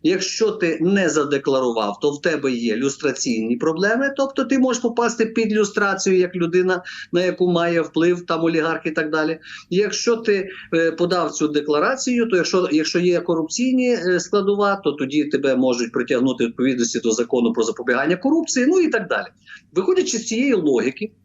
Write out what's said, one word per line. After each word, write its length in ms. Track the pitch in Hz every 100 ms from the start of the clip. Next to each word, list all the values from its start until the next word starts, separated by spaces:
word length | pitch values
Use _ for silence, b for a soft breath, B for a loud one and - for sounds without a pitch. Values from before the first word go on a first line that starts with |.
Якщо 480 | 156 190 - - 220
ти 260 | - 170 156
не 280 | 170 196 175
задекларував, 880 | 151 139 139 147 135 127 113 104 101
то 100 | 147
в 100 | 143
тебе 300 | 170 151 135
є 240 | 120 117 107
люстраційні 800 | 135 139 147 123 135 113 110 120
проблеми, 580 | 156 160 202 233 277 277
тобто 260 | 269 -
ти 160 | 247 262
можеш 220 | 254 233
попасти 440 | 240 233 233 233 226
під 280 | 233 220
люстрацію 640 | 214 202 - 202 190 196 185
як 180 | 180 180
людина, 480 | 170 180 185 180 B B B
на 100 | 175
яку 280 | 180 175 180
має 300 | 170 170 170
вплив 440 | 151 160 175 175 175
там 180 | 160
олігарх 420 | 165 165 160 160 170
і 60 |
так 180 | 156 156
далі. 280 | 156 156 160 B B B
Якщо 460 | 180 208 - 240 233
ти, 340 | 226 196 190 B B
е, 180 | 165 165
подав 400 | 160 175 180 156
цю 160 | - 151
декларацію, 840 | 147 147 147 196 262 262 240 233
то 60 | 185
якщо, 320 | 156 190 180
якщо 280 | 151 156 175
є 200 | 180 175
корупційні, 680 | 170 165 160 - 254 254 247
е, 260 | 240 175 180
складова, 560 | - 208 196 202 202 196
то 160 | 156
тоді 320 | 139 131 147 147
тебе 300 | 139 139 127
можуть 360 | 127 120 117
притягнути 520 | 131 120 127 131 123
в 40 | 117
відповідності 520 | - 127 123 117 117
до 120 | 113
закону 420 | 110 117 127 117
про 100 | 120
запобігання 520 | 113 110 120 123 147 180
корупції, 480 | 269 320 - 254 254
ну 100 | 370
і 80 | 320
так 200 | 226 190
далі. 200 | 104 - _ B B _
Виходячи 440 | 156 214 370 - 220
з 80 | 196
цієї 260 | 226 277
логіки 580 | 214 151 123 117 - 214 _